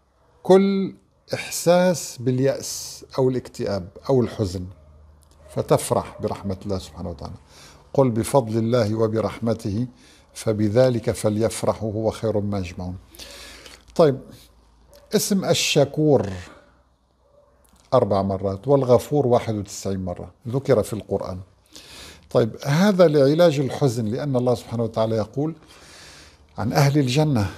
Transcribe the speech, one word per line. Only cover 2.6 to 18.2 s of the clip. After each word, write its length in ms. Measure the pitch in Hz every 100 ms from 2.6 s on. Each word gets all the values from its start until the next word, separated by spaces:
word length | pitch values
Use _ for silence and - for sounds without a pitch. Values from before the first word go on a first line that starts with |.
| 101 - - - - -
أو 100 | 131
الاكتئاب 600 | 127 - - 110 101 90 - -
أو 100 | 135
الحزن، 460 | 110 - 98 92 92 - - - - _ _ _ -
فتفرح 640 | - - 147 - 107 - -
برحمة 340 | 104 - 95 95
الله 140 | 104 92
سبحانه 320 | - 87 90
وتعالى. 240 | 82 87 92 _ - - - _
"قل 160 | - 131
بفضل 480 | 110 107 143 113 113
الله 360 | 113 123 104
وبرحمته 920 | 110 113 110 101 - 117 107 110 98 127 - - _ _
فبذلك 760 | - - 104 107 110 131 120 117
فليفرحوا 800 | 101 110 107 110 - - 104 110
هو 180 | 104 107
خير 300 | - 113 104
مما 180 | 101 101
يجمعون". 380 | 90 87 90 92 - - - - - - - - _
طيب، 240 | - 156 131 - - - _ _ _ _ - -
اسم 300 | 208 - 196
الشكور 840 | 139 170 - 156 139 - 156 127 98 92 - - _ _ _ _ _ _ _ _ _ _ _ _ -
أربع 280 | 127 107 98